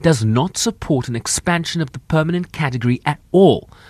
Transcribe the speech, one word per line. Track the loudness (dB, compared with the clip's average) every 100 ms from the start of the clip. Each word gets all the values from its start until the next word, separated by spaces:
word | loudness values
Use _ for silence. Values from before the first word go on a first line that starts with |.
does | 0 2
not | 2 0 0 -4
support | -6 -6 -2 -2 -2
an |
expansion | -8 -6 -4 -2 -2 -2 -6
of | -6
the | -8
permanent | -2 0 0 -2 -6
category | -6 -4 -2 -2 0 -2
at | -6 _
all, | 4 6 4 -2 -20